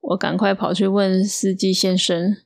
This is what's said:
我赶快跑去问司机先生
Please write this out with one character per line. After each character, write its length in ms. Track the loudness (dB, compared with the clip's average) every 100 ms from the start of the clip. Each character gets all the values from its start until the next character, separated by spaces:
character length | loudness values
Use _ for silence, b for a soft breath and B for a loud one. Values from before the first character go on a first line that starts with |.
我 160 | -4 -4
赶 180 | -2
快 200 | 0 0
跑 180 | 0 -2
去 140 | 0 0
问 360 | 2 2 2
司 320 | 0 0 -2
机 200 | 0 0
先 220 | 2 2 0
生 420 | 0 0 0 -2